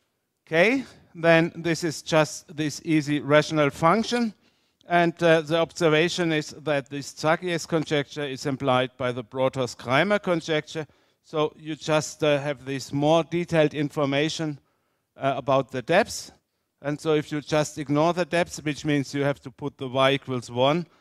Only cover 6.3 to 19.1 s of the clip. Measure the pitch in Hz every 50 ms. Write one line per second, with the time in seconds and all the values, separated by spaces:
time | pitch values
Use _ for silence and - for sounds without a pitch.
6.3 | 160 151 147 - - - 139 156 147 143 131 - 143 143 131 - - - - 151
7.3 | 165 170 185 180 170 156 - - 170 160 143 - 160 147 139 - - 151 147 139
8.3 | 131 135 - 147 135 123 143 135 127 127 131 127 _ - 135 123 120 127 117 -
9.3 | - 131 131 131 - 135 127 113 - - - 120 127 143 170 202 208 202 - 185
10.3 | 175 165 - - 156 151 - - - 160 151 - _ _ _ _ _ _ _ _
11.3 | - 156 151 - - - 156 156 156 135 - 160 151 151 147 - - - 156 151
12.3 | 147 143 139 147 143 123 131 135 139 135 127 - - 143 143 151 160 165 160 -
13.3 | 170 170 175 - 170 160 151 147 139 143 151 143 - 156 147 135 139 139 151 160
14.3 | - - 165 156 147 131 _ _ _ _ _ _ _ _ _ _ _ - 131 139
15.3 | 135 123 123 - 135 135 131 - - 127 120 - 160 196 233 - - - - -
16.3 | - _ _ _ _ _ _ _ _ _ 139 143 151 143 - 160 156 151 151 -
17.3 | 151 151 127 - 160 151 151 - - 151 147 131 147 147 156 170 170 180 175 -
18.3 | 175 170 175 - - - 143 151 147 123 - 151 147 143 135 -